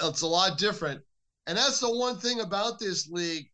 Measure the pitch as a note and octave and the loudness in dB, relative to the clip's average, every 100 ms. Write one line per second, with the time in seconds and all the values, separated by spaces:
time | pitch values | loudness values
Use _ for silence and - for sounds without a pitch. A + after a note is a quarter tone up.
0 | E3 D#3 E3 E3+ F#3+ D3+ G#3 G3 D#3+ C#3 | -2 0 2 4 4 4 0 0 -4 -6
1 | - _ _ _ - F#3 C4+ - A#3+ A#3 | -12 _ _ _ -4 2 2 2 2 2
2 | B3 B3 A#3+ A#3+ G3+ G3 A3+ A#3 G#3 E3 | 0 0 -2 -2 -2 -2 -2 -2 -4 -4
3 | D3+ F3 E3+ D#3+ C#3+ | -4 -4 -4 -4 -8